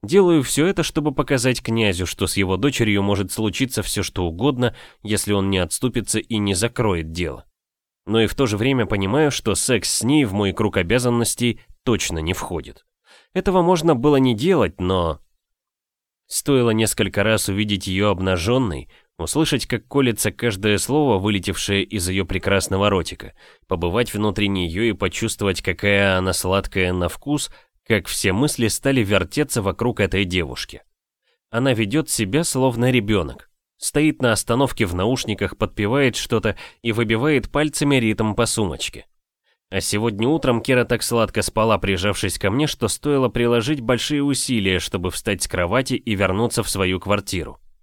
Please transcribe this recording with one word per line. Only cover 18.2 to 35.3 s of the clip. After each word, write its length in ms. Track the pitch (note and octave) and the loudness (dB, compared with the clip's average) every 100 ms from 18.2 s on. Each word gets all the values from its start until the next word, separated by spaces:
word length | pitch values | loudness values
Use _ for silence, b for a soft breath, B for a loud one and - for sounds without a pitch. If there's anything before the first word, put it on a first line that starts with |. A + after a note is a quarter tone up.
| F#2+ F#2 F2 B2+ A#2+ D2 - b b - | 0 0 2 2 0 -4 -10 b b -10
услышать, 480 | E2 D3 D#3 C3+ - | -4 0 0 0 -2
как 200 | B2 - | -6 -2
колется 460 | C#3 C3 G#2+ A2 | 0 2 0 -2
каждое 460 | - A#2+ F#2+ G#2+ G#2 | -2 -2 0 0 0
слово, 400 | - C#3+ C#3+ G2+ | 0 0 2 2
вылетевшее 640 | G2+ G2+ F2 F2+ - G2 - | 2 0 -2 -4 -2 0 -2
из 240 | G#2 F2+ | -4 -2
ее 160 | F#2+ F2+ | -2 -2
прекрасного 640 | F#2+ F#2+ G2 - G2 G2+ | -4 0 0 0 0 2
ротика, 460 | G2 F2 - - b b b _ | 2 -2 -8 -16 b b b _
побывать 480 | F2+ F2 G2 A#2+ G#2 | -4 -2 0 -2 0
внутри 340 | G#2+ F#2+ G2+ | -2 0 0
нее 340 | G2 F2 E2+ A#2 | 0 -2 -2 -2
и 80 | |
почувствовать, 680 | F#2 F#2+ - A2+ - G2+ F2+ | 0 -4 -2 -4 -2 -2 -2
какая 560 | - F2 G2+ G2+ G2 F#2 | -4 -2 0 2 2 2
она 160 | F#2 | 0
сладкая 640 | F2 F#2 F#2+ - G2 F2+ F2+ | -2 0 0 0 0 0 0
на 160 | F2 | -2
вкус, 400 | - - D3 - b b b - | -4 -4 -4 -4 b b b -2
как 200 | G#2+ - | -2 0
все 260 | - G2+ | -2 0
мысли 360 | F#2+ D3 - A2 | 2 0 0 0
стали 340 | - C#3 C3+ | 0 0 0
вертеться 580 | G2+ G2+ - - D3 B2 | 2 2 0 -2 -2 -2
вокруг 400 | G2 F2 A#2+ - | -2 -2 -2 0
этой 240 | G2 F#2+ G2 | 0 0 0
девушки. 580 | F2+ D2+ B1 - - - _ _ _ _ _ _ | -2 -4 -6 -12 -14 -20 _ _ _ _ _ _
Она 240 | A#2 C3+ A2+ | -2 0 2
ведет 340 | G#2 C#3 D3 | 2 0 -2
себя 360 | - G#2 C3 E3+ | -2 0 0 0
словно 460 | C3 C3 A#2 B2 | 2 2 2 2
ребенок. 600 | B2+ G#2 G#2 D2 - - _ _ _ | 2 2 0 -2 -8 -20 _ _ _
Стоит 460 | - C#3+ D#3 D3+ | -4 0 0 2
на 100 | B2 | 0
остановке 540 | G#2+ - A#2+ C3+ - G#2 | 0 0 0 0 0 -2
в 80 | F2+ | 0
наушниках, 640 | G2+ B2+ - | 0 0 -2